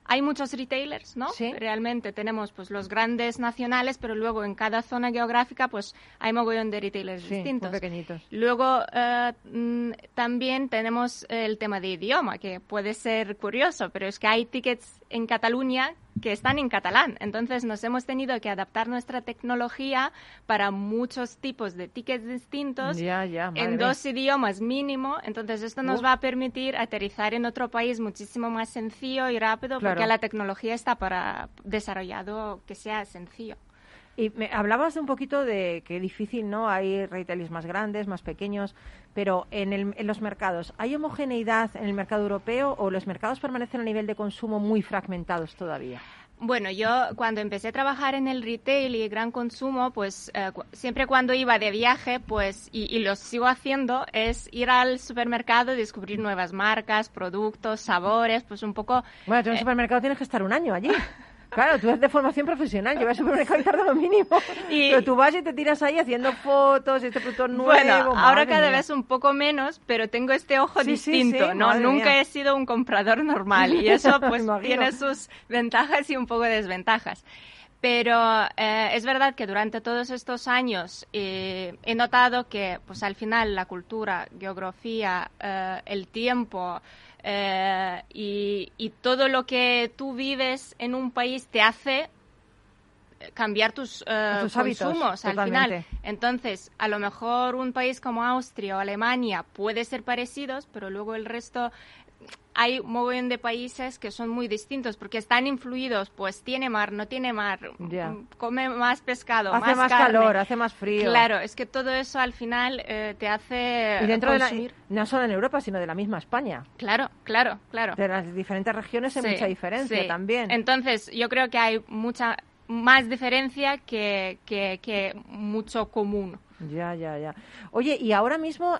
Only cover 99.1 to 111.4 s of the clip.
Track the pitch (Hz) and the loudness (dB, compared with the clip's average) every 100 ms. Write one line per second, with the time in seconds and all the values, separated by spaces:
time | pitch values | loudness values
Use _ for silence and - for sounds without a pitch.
99.1 | 254 233 180 - - 208 220 233 254 240 | 0 0 -2 -6 -4 -4 -2 -4 -6 -4
100.1 | 240 247 - 277 262 - 220 196 196 214 | -4 -4 -8 -8 -10 -10 -12 -10 -8 -8
101.1 | 220 220 233 - - 240 - - - - | -8 -8 -10 -8 -6 -6 -6 -20 -20 -20
102.1 | _ - - _ - 240 254 - 233 240 | _ -20 -20 _ 2 2 2 -2 -2 0
103.1 | 247 247 240 240 233 247 - 254 247 214 | 0 -2 -2 -2 -4 -6 -8 -10 -8 -12
104.1 | 202 233 240 240 214 - 277 247 202 202 | -8 -6 -4 -4 -4 -4 -6 -6 -8 -8
105.1 | 226 214 240 269 262 254 254 262 220 196 | -8 2 2 2 -2 -6 -6 -2 -2 -4
106.1 | - 190 190 - 262 262 220 208 208 208 | -6 -6 -6 -6 -4 -2 0 -2 -2 -6
107.1 | 262 254 214 202 190 - - 175 180 165 | -4 -4 -2 -4 -4 -8 -12 -8 -6 -6
108.1 | 208 247 - 233 247 262 240 240 247 - | -8 -14 -8 -6 -2 -4 0 0 0 -4
109.1 | 247 - 226 202 233 226 254 254 247 247 | -8 0 0 2 2 4 4 6 6 8
110.1 | 220 220 196 196 233 233 - 202 208 226 | 8 6 6 2 0 -2 -2 -2 2 4
111.1 | 233 233 202 | 6 6 4